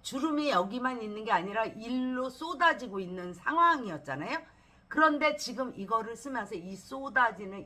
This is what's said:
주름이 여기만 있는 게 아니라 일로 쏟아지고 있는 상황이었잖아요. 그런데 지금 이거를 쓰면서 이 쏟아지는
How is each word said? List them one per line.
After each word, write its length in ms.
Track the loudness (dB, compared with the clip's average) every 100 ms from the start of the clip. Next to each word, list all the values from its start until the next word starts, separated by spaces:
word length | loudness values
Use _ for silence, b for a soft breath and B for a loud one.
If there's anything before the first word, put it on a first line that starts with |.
| -8
주름이 460 | -2 0 2 4
여기만 500 | 2 2 -2 -2 -4
있는 240 | -6 -6 0
게 60 |
아니라 340 | 0 2 0 -2
일로 640 | -4 -4 -2 0 -2 -4
쏟아지고 720 | -6 -8 4 4 4 -4 -6
있는 340 | -6 -6 -8
상황이었잖아요. 1040 | -6 0 6 6 6 0 -6 -6 -4 -2 -4 B B B B B
그런데 480 | 4 6 6 2 2
지금 380 | -6 -4 -6 -6
이거를 400 | 0 0 0 -8
쓰면서 380 | -6 -6 -6
이 220 | -8 -10 -12
쏟아지는 920 | -10 -8 0 4 4 2 -10 -10